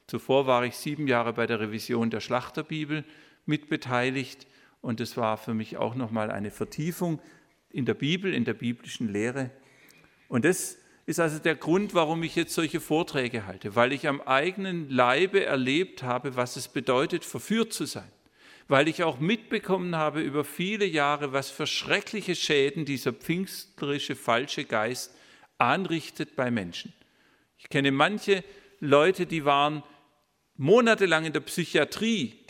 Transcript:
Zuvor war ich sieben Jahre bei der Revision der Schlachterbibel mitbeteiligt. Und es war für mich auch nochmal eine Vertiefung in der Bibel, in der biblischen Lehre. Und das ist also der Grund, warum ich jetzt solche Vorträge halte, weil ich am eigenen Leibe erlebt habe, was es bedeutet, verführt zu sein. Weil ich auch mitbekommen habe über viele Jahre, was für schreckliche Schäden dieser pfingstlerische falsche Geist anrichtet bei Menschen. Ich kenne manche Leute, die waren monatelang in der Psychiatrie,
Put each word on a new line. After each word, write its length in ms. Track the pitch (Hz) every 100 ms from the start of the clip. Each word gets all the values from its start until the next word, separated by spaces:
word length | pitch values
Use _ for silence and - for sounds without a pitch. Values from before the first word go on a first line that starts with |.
| -
Zuvor 400 | 120 - 135 135
war 180 | 123 123
ich 100 | -
sieben 320 | 156 147 143
Jahre 260 | 120 117
bei 120 | 113 113
der 140 | 113
Revision 500 | 107 110 - 117 117
der 100 | 110
Schlachterbibel 840 | - 123 - - 151 156 147 156 147 - - _ -
mitbeteiligt. 1000 | 147 - 151 123 123 127 131 123 - - _ _ _
Und 220 | 127 113
es 160 | 113 -
war 200 | 110 107
für 180 | - 110
mich 220 | 110 -
auch 180 | 113 123
nochmal 340 | 117 113 107
eine 220 | 104 104
Vertiefung 680 | - 107 - 160 165 175 151 - - _ _ _
in 140 | - 120
der 100 | 104
Bibel, 360 | 135 180 190
in 140 | 139 117
der 80 |
biblischen 580 | 110 120 120 - - 117
Lehre. 380 | 101 113 135 127 - _ _ - - _ _ -
Und 180 | 123 147
das 320 | 180 - - _ _ -
ist 120 | 165
also 200 | 165 151
der 160 | 165 151
Grund, 400 | 151 180 208 180
warum 260 | 151 165
ich 140 | 165 170
jetzt 180 | 165
solche 260 | - 160 -
Vorträge 680 | - 156 175 143 123 117 101
halte, 280 | 92 107 104
weil 160 | 123
ich 160 | 139 156
am 140 | 139
eigenen 640 | - 131 165 190 190 175 143
Leibe 540 | 127 123 135 190 196
erlebt 600 | - 135 127 147 190 -
habe, 320 | 127 123 147 127
was 200 | 123 135
es 120 | 123
bedeutet, 580 | 147 127 135 160 170 -
verführt 480 | 123 - 220 226
zu 120 | - 147
sein. 260 | - 95 _ _ _ - - -
Weil 200 | 139 156
ich 140 | 156
auch 180 | 165 127
mitbekommen 760 | 160 226 - 220 - 185 180 165
habe 260 | 151 147
über 220 | 147 143
viele 420 | 139 - 180 214 202
Jahre, 480 | 156 143 147 143
was 160 | 135 135
für 160 | - 147
schreckliche 680 | - 131 180 - 214 185 165
Schäden 500 | - 147 139 151 139
dieser 280 | 131 131
pfingstlerische 1040 | 117 - 170 190 - - - 143 143 - 135
falsche 500 | - 117 147 - 143
Geist 500 | 110 110 127 - - - - _ -
anrichtet 800 | 120 165 180 165 - - 151 -
bei 160 | 123
Menschen. 420 | 117 90 - - - _ _ _ _ _ _
Ich 120 | -
kenne 220 | 151 139
manche 520 | 135 165 208 - 190 - - - -
Leute, 460 | 147 143 165 185 170
die 180 | 165
waren 380 | 143 143 147 151 - - _ _ _ _ _ -
monatelang 680 | 139 226 233 214 190 160 160
in 80 |
der 60 | 151
Psychiatrie, 960 | - - 160 165 143 - 220 220 120 - -